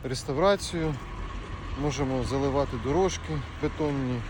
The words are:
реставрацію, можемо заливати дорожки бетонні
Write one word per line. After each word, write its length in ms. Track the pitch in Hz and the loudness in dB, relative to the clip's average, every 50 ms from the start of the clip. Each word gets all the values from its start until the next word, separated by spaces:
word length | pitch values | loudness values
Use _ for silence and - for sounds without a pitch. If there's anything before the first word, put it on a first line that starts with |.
| - | -6
реставрацію, 920 | 127 127 - - 147 131 147 180 202 202 190 - - 175 165 160 156 143 120 - - - - - - - - - - - - - - - 135 | -4 -4 -4 -2 -2 2 4 6 6 6 4 0 -2 -2 0 0 0 -2 -2 -6 -8 -8 -8 -8 -8 -8 -8 -8 -8 -8 -8 -8 -6 -4 -2
можемо 420 | 143 147 135 147 143 131 131 127 120 | 0 0 0 0 0 2 2 0 0
заливати 520 | 110 135 135 139 139 131 143 139 - 131 113 110 | 0 0 2 2 2 4 2 2 0 0 -2 0
дорожки 480 | 196 151 180 190 180 - - - - 156 143 120 - - - | 2 4 4 4 4 2 -2 -4 -4 -4 -4 -4 -6 -4 -2
бетонні 520 | 156 147 - - 156 147 143 135 131 123 123 117 113 | -2 -2 0 0 0 0 2 0 0 0 0 -2 -4